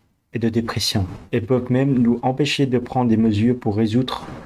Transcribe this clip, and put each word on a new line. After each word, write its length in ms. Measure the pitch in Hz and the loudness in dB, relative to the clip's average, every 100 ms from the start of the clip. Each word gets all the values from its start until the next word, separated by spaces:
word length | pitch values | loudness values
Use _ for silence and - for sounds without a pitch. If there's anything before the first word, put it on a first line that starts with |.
| _ _ _ | _ _ _
et 60 | 113 | -2
de 100 | 113 | 0
dépression. 580 | 117 113 110 - 107 95 - - | 0 -2 -2 -2 -2 -2 -6 -6
Elles 120 | 123 | -4
peuvent 280 | 104 127 123 | 0 0 0
même 260 | 127 139 127 | 0 2 2
nous 220 | 117 120 | 2 2
empêcher 440 | 131 131 143 - 135 | 0 0 0 0 0
de 120 | 123 | 0
prendre 320 | 123 127 120 | -2 0 2
des 60 | 110 | 4
mesures 420 | 113 104 117 120 | 4 2 2 0
pour 180 | 110 101 | -2 0
résoudre 480 | 110 120 131 - - - | 2 0 0 -4 -10 -16